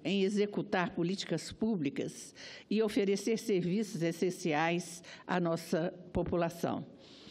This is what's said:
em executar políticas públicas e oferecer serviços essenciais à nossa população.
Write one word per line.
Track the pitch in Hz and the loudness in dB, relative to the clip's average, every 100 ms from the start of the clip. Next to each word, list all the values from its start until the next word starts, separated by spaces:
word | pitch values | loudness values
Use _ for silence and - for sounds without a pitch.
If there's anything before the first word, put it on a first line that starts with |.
em | 156 196 | 0 2
executar | 190 208 202 190 147 190 170 | 4 2 2 0 0 0 0
políticas | - 170 196 - 160 - | 0 0 0 -2 -2 -4
públicas | - 220 202 143 - - - - - - - - | -2 0 0 0 -2 -4 -6 -16 -16 -16 -12 -2
e | 208 | 0
oferecer | 214 262 196 196 233 220 | 2 2 2 2 0 0
serviços | - 185 170 202 180 156 | 2 2 2 0 0 0
essenciais | 165 170 180 175 170 147 165 180 175 - - - - | 0 2 0 0 0 2 2 0 -4 -12 -16 -12 -2
à | 180 | 0
nossa | 170 165 - 170 175 - - | 2 0 0 0 0 -4 -4
população. | 185 165 175 170 - 135 - 143 - - - - | -2 0 2 0 0 -2 -2 -6 -14 -20 -20 -20